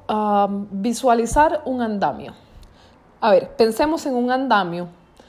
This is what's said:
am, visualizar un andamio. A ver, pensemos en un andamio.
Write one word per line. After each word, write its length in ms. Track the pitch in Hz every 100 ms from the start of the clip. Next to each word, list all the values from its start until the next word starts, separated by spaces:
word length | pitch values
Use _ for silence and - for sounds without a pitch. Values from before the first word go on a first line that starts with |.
| -
am, 580 | 214 208 202 202 202 202
visualizar 920 | 196 220 233 262 233 233 294 311 320 -
un 160 | 254
andamio. 520 | 226 202 156 127 143 - _ - - - - _ _ _
A 100 | 226
ver, 240 | 185 -
pensemos 520 | - 226 220 302 320 302
en 100 | 247
un 160 | 247
andamio. 560 | 262 269 214 175 170 175 - _ _